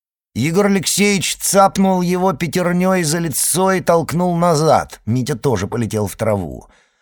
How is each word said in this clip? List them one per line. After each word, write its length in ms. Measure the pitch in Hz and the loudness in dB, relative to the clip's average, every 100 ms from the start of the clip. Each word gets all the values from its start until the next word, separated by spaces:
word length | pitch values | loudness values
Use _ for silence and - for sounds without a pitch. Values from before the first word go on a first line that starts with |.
| _ _ _ 101 | _ _ _ -6
Егор 300 | 147 170 202 | -2 2 2
Алексеевич 720 | 196 - - 202 196 - - | 0 0 0 2 0 -2 -6
цапнул 640 | - 196 196 190 190 185 | 0 2 2 2 2 2
его 320 | 180 180 190 | 0 0 0
пятернёй 680 | 135 170 180 175 175 185 185 | -2 -2 -2 0 0 2 0
за 160 | 151 170 | 0 -2
лицо 540 | 165 - - 185 190 | -4 -4 -2 0 0
и 80 | 185 | 2
толкнул 540 | - 170 151 165 180 170 | 2 2 2 -2 0 2
назад. 640 | 175 151 156 110 76 - - | 2 2 4 2 2 -8 -4
Митя 300 | 127 123 139 | -2 -2 -2
тоже 320 | 147 107 98 | -2 -2 -2
полетел 400 | 117 107 110 101 | -4 -4 -4 -4
в 80 | - | -4
траву. 520 | 110 101 80 62 - _ _ _ | -2 -2 -4 -10 -16 _ _ _